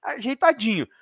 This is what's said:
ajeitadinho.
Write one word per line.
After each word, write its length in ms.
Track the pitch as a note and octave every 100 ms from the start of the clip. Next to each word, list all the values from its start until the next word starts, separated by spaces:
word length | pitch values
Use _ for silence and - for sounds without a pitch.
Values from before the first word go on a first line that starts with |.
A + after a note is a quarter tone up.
ajeitadinho. 840 | - - A3+ C#4 E4+ D#4 A3 F#3+ B2 _